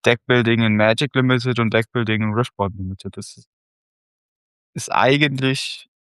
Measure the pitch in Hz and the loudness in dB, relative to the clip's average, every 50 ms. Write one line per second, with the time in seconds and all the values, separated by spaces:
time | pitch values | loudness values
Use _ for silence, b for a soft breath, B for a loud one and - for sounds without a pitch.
0 | - 120 120 - _ - 127 123 117 117 117 113 113 110 107 107 107 110 113 - | 2 2 0 0 _ 2 2 2 4 2 2 2 2 2 2 4 4 2 2 2
1 | 151 131 - 131 131 127 127 123 117 127 120 120 117 110 104 110 113 _ _ 123 | -2 -2 0 0 2 2 2 0 0 -2 -2 0 0 2 0 0 -2 _ _ -4
2 | 117 107 110 107 107 107 107 113 127 - _ - 101 98 107 101 95 92 98 - | -2 0 -2 -2 -2 -2 -2 -2 -2 -4 _ -4 -4 -4 -4 -8 -8 -10 -10 -10
3 | - 101 - 101 101 - - - - _ _ _ _ _ _ _ _ _ _ _ | -12 -14 -14 -14 -16 -16 -20 -20 -20 _ _ _ _ _ _ _ _ _ _ _
4 | _ _ _ _ _ _ _ _ _ _ _ _ _ _ _ 143 - - - - | _ _ _ _ _ _ _ _ _ _ _ _ _ _ _ -12 -8 -2 0 2
5 | 104 127 139 143 151 143 135 127 131 135 131 - - - - - - _ _ _ | 2 4 4 2 2 0 0 -2 -2 -2 -2 -4 -6 -10 -12 -14 -18 _ _ _